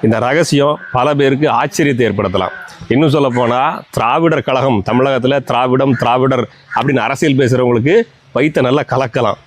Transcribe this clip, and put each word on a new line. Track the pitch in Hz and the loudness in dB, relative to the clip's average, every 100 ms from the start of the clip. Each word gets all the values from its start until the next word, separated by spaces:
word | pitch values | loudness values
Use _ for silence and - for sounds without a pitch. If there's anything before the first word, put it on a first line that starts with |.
இந்த | 113 110 | 2 0
ரகசியம் | 117 147 165 143 143 151 - | 0 0 0 2 2 0 -4
பல | 127 135 | -2 0
பேருக்கு | 147 139 135 151 | 2 2 2 0
ஆச்சரியத்தை | 113 143 - 151 123 117 | 0 -2 0 0 2 0
ஏற்படுத்தலாம். | 101 98 95 92 - - - - | 0 -2 0 -2 -6 -16 -18 -2
இன்னும் | 120 156 | 2 2
சொல்லப் | 147 139 123 | 2 0 0
போனா, | 120 123 143 - - | 0 0 -2 -4 -8
திராவிடர் | - 113 143 165 156 | -2 0 0 0 -2
கழகம், | 127 131 135 110 95 | -2 0 0 0 0
தமிழகத்துல | 120 135 135 123 139 | 0 0 0 0 -2
திராவிடம், | 131 120 127 131 135 | -2 -2 0 0 0
திராவிடர் | 127 120 127 131 131 113 - _ - | 0 0 2 0 0 -4 -10 _ -4
அப்படின்னு | 127 131 | -2 -2
அரசியல் | 110 135 160 135 | -2 -2 0 2
பேசுறவங்களுக்கு | 131 123 123 120 127 208 233 _ _ 127 | 2 2 2 2 2 0 0 _ _ -2
வயித்தை | 151 160 | 0 0
நல்லா | 127 143 139 | 0 0 0
கலக்கலாம். | 127 131 135 113 98 | -2 -2 -2 -2 -4